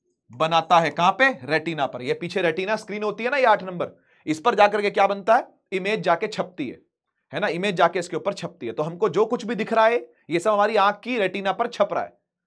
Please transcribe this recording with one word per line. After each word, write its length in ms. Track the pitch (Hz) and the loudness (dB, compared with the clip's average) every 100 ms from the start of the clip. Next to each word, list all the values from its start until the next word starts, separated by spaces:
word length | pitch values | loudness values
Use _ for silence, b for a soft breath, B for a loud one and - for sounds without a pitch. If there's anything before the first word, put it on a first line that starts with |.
| _ _ _ | _ _ _
बनाता 480 | 117 160 165 160 175 | -4 2 2 4 4
है। 100 | 156 | 4
कहां 200 | 139 175 | 2 2
पे? 180 | 190 269 254 131 | 4 0 0 -2
रेटिना 400 | 156 160 156 135 | -2 -2 -4 -4
पर। 140 | 120 | -4
ये 120 | 127 156 | -6 -6
पीछे 260 | 170 196 | -4 -2
रेटिना 340 | 170 165 190 214 | 0 -2 -4 -4
स्क्रीन 260 | 214 208 | -6 -6
होती 200 | 208 202 | -6 -4
है 60 | 233 | -4
ना, 60 | 277 | 2
ये 80 | 247 | 4
आठ 160 | 202 | 2
नंबर, 340 | 185 175 143 - b b - | 0 -6 -8 -8 b b -6
इस 140 | 151 | -2
पर 160 | 240 202 | 0 6
जाकर 260 | 208 208 | 4 4
के 80 | 202 | 0
क्या 140 | 202 196 | 2 2
बनता 280 | 196 196 240 | 2 2 2
है? 120 | - _ _ | 2 _ _
इमेज 280 | 190 190 208 | -6 -2 -2
जाके 260 | 180 170 214 | 0 0 -2
छपती 400 | - - - 123 | -6 -8 -6 -10
है, 120 | - _ _ _ _ _ | -10 _ _ _ _ _
है 60 | 139 | -6
ना, 80 | 196 | -4
इमेज 260 | 165 202 180 | -2 -2 4
जाके 240 | 170 180 | 4 2
इसके 160 | 170 156 | -4 -6
ऊपर 180 | 190 | -6
छपती 340 | - 170 - 113 | -6 -10 -10 -8
है। 60 | |
तो 100 | - | -4
हमको 260 | 156 175 202 | -6 -2 0
जो 160 | 160 220 | 2 0
कुछ 200 | 240 214 | -2 -4
भी 100 | 208 | -6
दिख 180 | - | -2
रहा 120 | 226 220 | 2 4
है 140 | 240 - b - | 2 -4 b -6
ये 100 | 165 | -2
सब 120 | 214 | 0
हमारी 240 | 208 208 214 | 2 2 4
आंख 220 | 196 202 | 2 0
की 140 | 226 247 | -4 -2
रेटिना 320 | 185 202 196 | -2 -2 -4
पर 140 | 190 233 | -2 -4
छप 200 | - 202 | -2 -2
रहा 120 | 151 | -2
है, 100 | 98 _ _ _ | -6 _ _ _